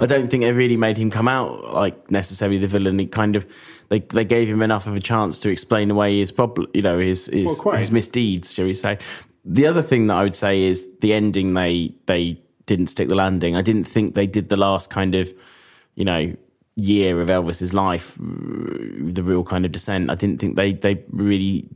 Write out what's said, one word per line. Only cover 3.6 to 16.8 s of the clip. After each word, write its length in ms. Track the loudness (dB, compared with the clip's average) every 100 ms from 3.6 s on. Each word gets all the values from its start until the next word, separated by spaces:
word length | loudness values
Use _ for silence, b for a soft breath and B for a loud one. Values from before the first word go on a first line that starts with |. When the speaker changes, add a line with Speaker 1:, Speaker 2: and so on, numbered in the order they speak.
| B B B
Speaker 1:
they, 100 | -2
they 260 | 0 0 2
gave 220 | 2 2
him 120 | 2
enough 240 | 2 0 -2
of 100 | -6
a 40 |
chance 400 | -2 0 0 -2
to 100 | -2
explain 400 | -2 0 0 2
away 300 | 2 2 2
his 120 | 0
prob-, 280 | 0 0 -2 -2
you 80 | 0
know, 180 | 2 2
his, 280 | 0 -2 -2
his, 180 | -2 0
Speaker 2:
Well, 100 | -2
quite. 240 | 0 0
Speaker 1:
his 120 | 2
misdeeds, 600 | 0 0 0 0 -2 -4
shall 120 | -2 -2
we 80 |
say. 240 | -2 -4 -4 B B B _ 0
The 200 | 2 4
other 140 | 2
thing 260 | 2 2 4
that 80 | 2
I 80 |
would 120 | 0 0
say 280 | 0 2
is 220 | 2 0 -6 -2
the 120 | 2
ending, 400 | 2 2 0 0
they, 420 | 0 0 0 -4 -4 -2
they 340 | 0 -2 -6 _ _ -2
didn't 220 | -2 -2
stick 200 | -2 0
the 60 | 2
landing. 400 | 2 0 0 0
I 60 |
didn't 240 | 2 0 0
think 280 | -2 0 0
they 120 | 0
did 220 | -2 -2
the 80 | -2
last 320 | -2 -4 -4
kind 260 | -2 0 0
of, 180 | -2 b b b b b b -4
you 80 |
know, 320 | -2 0 -2 -6 _ _ _
year 440 | -4